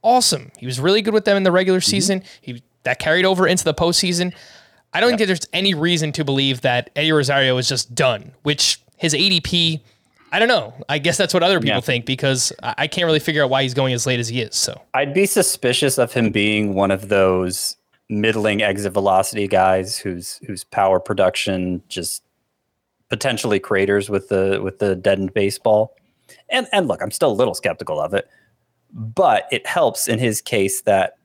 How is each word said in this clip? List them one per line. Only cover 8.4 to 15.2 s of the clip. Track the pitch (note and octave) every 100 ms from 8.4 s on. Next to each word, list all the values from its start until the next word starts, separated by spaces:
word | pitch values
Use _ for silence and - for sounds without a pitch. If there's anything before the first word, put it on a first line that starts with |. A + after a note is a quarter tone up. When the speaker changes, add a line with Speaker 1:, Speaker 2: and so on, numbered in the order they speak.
Speaker 1:
which | D3 D3 - - _ _
his | E3 F3
A | G3
D | F3+
P, | - F3 E3 D#3+ _ _ _ _ _
I | E3+
don't | A#3
know. | A3+ A2 - -
I | D3+
guess | D3+ -
that's | F#3
what | F#3
other | E3+ F#3
people | - -
Speaker 2:
Yeah. |
Speaker 1:
think, | - B2 A#2
because | C3 C#3 C3 - -
I, | A#2+ A2+
I | D3+
can't | - E3+
really | D#3
figure | D#3 D3+
out | C#3
why | C3+
he's | C3+
going | B2+ C3
as | B2 C3
late | B2
as | A2+
he | B2
is. | A2+ -
So | - - _
Speaker 2:
I'd | - C#3+
be | D3+